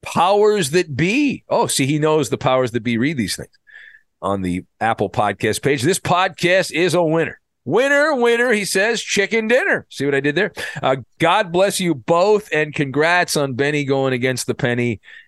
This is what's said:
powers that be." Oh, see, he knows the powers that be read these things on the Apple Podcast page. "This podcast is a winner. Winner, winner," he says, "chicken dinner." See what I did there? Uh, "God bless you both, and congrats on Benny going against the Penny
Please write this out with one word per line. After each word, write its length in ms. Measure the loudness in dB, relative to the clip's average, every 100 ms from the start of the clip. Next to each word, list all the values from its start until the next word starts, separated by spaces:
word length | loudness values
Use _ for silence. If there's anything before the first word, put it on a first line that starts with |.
powers 680 | -6 0 2 4 4 2 0
that 260 | 0 -2 -2
be." 480 | 0 0 0 -2 _
Oh, 160 | -2 0
see, 200 | 0 0
he 120 | 0
knows 320 | 2 2 0
the 80 | -2
powers 320 | 0 0 0
that 120 | -2
be 140 | -2 -2
read 220 | -2 -2
these 180 | -4 -6
things 140 | -12 _ _ -20 -20 -20 _ _
on 220 | -4 -2
the 220 | -2 -4 -6 _
Apple 300 | -2 0 -2
Podcast 520 | 0 -2 0 -2 -2
page. 200 | -2 0
"This 180 | 0 -2
podcast 720 | 0 0 0 -2 0 2 0
is 220 | 0 0
a 80 | 2
winner. 380 | 0 0 -2 -6 _ _
Winner, 500 | -4 0 2 2 2
winner," 380 | 2 2 2 2
he 120 | 0
says, 380 | 0 0 0 -2
"chicken 440 | -2 -2 0 0 2
dinner." 400 | 2 2 -2 -4
See 140 | -6
what 100 | -2
I 60 | 0
did 140 | 0
there? 180 | 0 -2 -6 -12 -4
Uh, 140 | -2 -2 -4 _
"God 340 | 2 2 2
bless 280 | 2 0 0
you 140 | -2
both, 540 | -2 0 2 4 2 2
and 220 | -2 -2
congrats 640 | -2 -4 0 2 2 0 -2
on 180 | -2
Benny 300 | -2 -2 0
going 280 | 0 0 0
against 340 | 0 -2 -4 -4
the 80 |
Penny 460 | -2 0 0 -2 -4 -10 -20